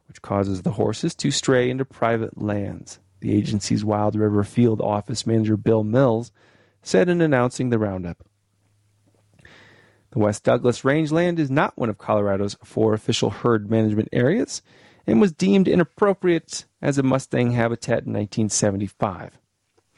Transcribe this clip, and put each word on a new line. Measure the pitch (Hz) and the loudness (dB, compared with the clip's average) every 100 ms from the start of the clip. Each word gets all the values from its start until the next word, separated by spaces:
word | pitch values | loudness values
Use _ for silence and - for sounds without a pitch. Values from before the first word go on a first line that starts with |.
| _ | _
which | - | -20
causes | - 101 98 92 | -4 -2 0 -2
the | - | -4
horses | 107 110 113 170 | 0 -2 -2 -6
to | - 147 | -4 -4
stray | - - 127 123 | -2 2 2 2
into | 131 | -2
private | 135 - 117 117 110 - | -8 -2 0 0 -4 -6
lands," | 107 104 98 85 - - _ _ | -4 -4 -6 -10 -16 -20 _ _
the | 113 | -2
agency's | 104 107 104 - 110 | 0 0 -4 -2 -2
Wild | 104 104 104 | 0 0 0
River | 107 107 104 | 0 0 0
Field | 104 - 117 107 | 0 2 2 2
Office | - 104 - 113 | -2 -4 -4 -8
Manager | 113 113 107 | -2 0 2
Bill | 107 117 110 | 0 2 0
Mills | 107 123 135 113 120 _ _ _ _ _ | 2 2 2 0 -6 _ _ _ _ _
said | - 185 180 | -2 2 2
in | 175 | 2
announcing | 160 127 123 - 127 | 2 2 0 -2 -2
the | 113 | 0
roundup. | 104 92 87 - - _ _ _ _ _ _ _ _ _ _ _ - - - _ _ _ _ | -2 -4 -8 -12 -18 _ _ _ _ _ _ _ _ _ _ _ -20 -20 -20 _ _ _ _
The | 113 | 0
West | 104 110 | 0 0
Douglas | 127 120 123 - | 0 2 2 0
rangeland | 131 151 151 165 175 165 | 0 0 0 0 0 0
is | 139 | 0
not | 139 196 - | 0 0 -2
one | 113 | -6
of | 101 | -4
Colorado's | - 107 101 98 101 - | -2 0 2 -2 -4 -6
four | - - 110 | -8 0 2
official | 107 - 117 113 | 2 -2 -2 -2
herd | - 123 110 104 | 0 0 0 0
management | 113 110 107 - | 0 2 0 -2
areas | 131 123 226 285 - - _ - _ | 0 0 0 -4 -8 -16 _ -20 _
and | - 220 | 0 4
was | 202 | 4
deemed | 151 190 196 165 | 2 2 4 4
inappropriate | 175 160 - 202 185 180 165 - - - _ | 2 0 0 0 2 0 0 -4 -14 -16 _
as | 143 139 | -2 0
a | |
Mustang | 131 135 - 131 120 | 2 0 0 -2 0
habitat | 120 117 117 - 117 | 2 0 -2 -2 -2
in | 120 | -2
nineteen | 107 104 - 104 | -4 -4 -2 -2
seventy-five. | - 104 98 101 - 107 87 87 - _ _ _ _ _ | 0 0 0 -6 -4 -4 -4 -14 -20 _ _ _ _ _